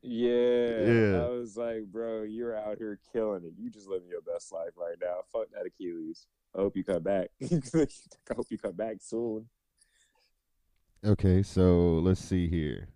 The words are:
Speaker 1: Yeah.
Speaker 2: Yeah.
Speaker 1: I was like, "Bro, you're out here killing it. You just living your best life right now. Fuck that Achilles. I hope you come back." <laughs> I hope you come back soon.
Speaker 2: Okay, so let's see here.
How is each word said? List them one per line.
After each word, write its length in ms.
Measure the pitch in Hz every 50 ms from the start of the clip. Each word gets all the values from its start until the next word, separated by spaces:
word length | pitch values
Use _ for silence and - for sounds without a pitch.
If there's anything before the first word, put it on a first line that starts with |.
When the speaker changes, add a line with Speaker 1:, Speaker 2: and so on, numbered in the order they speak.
Speaker 1:
Yeah. 800 | - 127 120 113 120 120 120 120 120 123 123 120 120 120 117 113
Speaker 2:
Yeah. 420 | 110 110 117 117 110 104 98 92 -
Speaker 1:
I 40 | -
was 260 | 123 123 123 113 98
like, 280 | 110 120 117 113 110 107
"Bro, 360 | 98 90 110 117 113 113 110 107
you're 320 | 107 107 113 120 117 113
out 220 | 107 107 107 107 101
here 220 | 113 107 104 101 _ _ _
killing 300 | 117 110 107 104 92 85
it. 100 | 82 82 87
You 100 | 113 123
just 200 | 110 110 98 95
living 200 | 95 92 90 87
your 120 | 87 87
best 320 | 80 85 85 85 - - -
life 180 | 82 82 85 -
right 180 | 87 87 85 85 85 90
now. 140 | 87 87 90 92 _ _
Fuck 160 | 117 110 - _
that 120 | - 90
Achilles. 640 | 90 _ _ 92 87 87 82 80 78 82 - - _ _ _ _ _ _
I 40 | 92
hope 160 | 98 101 -
you 80 | 98 90
come 180 | - 95 85 80
back." 280 | 92 101 95 90 - _
<laughs> 60 | _ -
I 920 | 131 175 160 135 - - 160 151 - - - - _ - _ _ - 120
hope 100 | 110 120 _
you 100 | 117 107
come 160 | - 107 92
back 220 | 87 107 113 92 95
soon. 480 | - - - 113 117 117 110 110 113 113 _ _ _ _ _ _ _ _ _ _ _ _ _ _ _ _ _ _ _ _ _ _ _ _ _ _ _ _ _ _ -
Speaker 2:
Okay, 380 | 107 104 - - 95 92 92 98
so 520 | - - 92 92 90 90 87 87 87 82 82
let's 220 | 80 92 92 90
see 260 | - - 98 90 87 87
here. 380 | 87 85 78 76 60 50 - 82 -